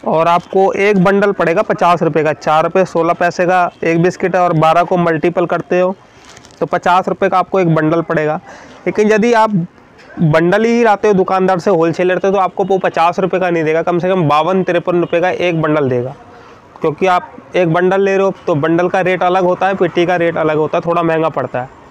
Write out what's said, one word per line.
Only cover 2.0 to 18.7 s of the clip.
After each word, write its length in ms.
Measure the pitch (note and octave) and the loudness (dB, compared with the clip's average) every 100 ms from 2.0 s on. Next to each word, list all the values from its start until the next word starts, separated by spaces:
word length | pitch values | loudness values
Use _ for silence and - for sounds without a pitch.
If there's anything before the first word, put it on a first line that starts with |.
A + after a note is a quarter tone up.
रुपये 220 | D#3+ D#3 | 0 0
का, 80 | D#3 | -2
चार 320 | D3 - D#3 | -2 0 0
रुपये 200 | E3 F#3+ | 2 0
सोलह 280 | F3+ E3+ E3 | 0 0 0
पैसे 340 | E3+ F3 E3+ F3 | 0 -2 0 0
का 240 | F#3 F3 - | 2 0 -2
एक 180 | E3+ E3 | -2 2
बिस्किट 320 | F3 F3 F#3 F3+ | 0 0 -2 0
है, 40 | |
और 100 | F3 | 0
बारह 280 | E3 D#3 D#3+ | 2 2 2
को 140 | F3 F#3 | 2 0
multiple 500 | E3+ D#3+ F3 E3+ E3+ | 0 0 -2 -2 -2
करते 340 | F3 - F3+ | -4 -2 -2
हो 140 | F3+ G3 - - - - - - | -2 -4 -16 -20 -20 -20 -20 -10
तो 60 | D#3+ | -4
पचास 420 | F3 F#3+ F3+ F#3 | -2 0 0 0
रुपये 200 | F#3 F#3+ | -2 0
का 100 | F#3 | 0
आपको 220 | F3+ F#3+ | 0 0
एक 140 | F3 | 2
बंडल 280 | D#3+ D#3 E3 | 2 0 -2
पड़ेगा। 380 | E3 D#3+ D3+ D#3+ - - - - - | -2 -2 -2 -4 -10 -20 -20 -10 -6
लेकिन 260 | F3+ G#3+ | 0 2
यदि 200 | G#3+ A#3 | 2 2
आप 160 | A3+ A3 G3+ E3+ - - - - | 2 2 0 -4 -12 -20 -20 -20
बंडल 500 | - D#3+ D#3+ E3+ G3+ | -2 0 2 2 2
ही 180 | A3+ A#3 | 2 2
लाते 240 | A3+ G3+ G#3+ | 2 2 2
हो 60 | |
दुकानदार 440 | F#3+ F#3+ F#3+ F#3 F#3 | 0 0 0 0 0
से, 120 | G3+ | 0
होलसेलर 480 | F3 E3 D#3+ F3+ F3+ | 0 0 0 -2 0
से, 140 | F#3+ | 0
तो 60 | G3 | 0
आपको 260 | F3+ - | -2 -2
वो 140 | F#3+ F#3+ | -2 0
पचास 400 | F#3 E3 E3 F3 | -2 0 0 0
रुपये 220 | F#3 F#3 | -2 -2
का 100 | F3+ | 0
नहीं 140 | E3+ | 0
देगा, 180 | D#3 D#3+ | 0 0
कम 160 | E3+ F3 | 0 -2
से 100 | F3+ | 0
कम 200 | F#3+ D3+ | 0 2
बावन 340 | D3 D#3+ F#3+ | 0 0 0
तिरपन 380 | F3 F3 E3+ F3 | 0 -2 0 -2
रुपये 200 | E3 E3+ | 0 0
का 100 | F3+ | 0
एक 320 | - F3 E3 | -2 -2 0
बंडल 260 | D#3 D#3 C3+ | 0 0 0
देगा, 260 | B2 B2+ D3 - - - - - - | -2 -4 -12 -20 -20 -20 -20 -20 -6
क्योंकि 260 | D#3+ D3 F#3 | -6 -2 0
आप 240 | F3+ F3+ - - | 0 -2 -20 -6
एक 180 | F3 F3 | -2 0
बंडल 280 | E3 F#3 G3 | 2 2 2
ले 160 | G3 F#3+ | 0 0
रहे 100 | G3 | 0
हो 80 | F#3 - | -2 -4
तो 80 | D#3+ | -2
बंडल 320 | D#3+ | 0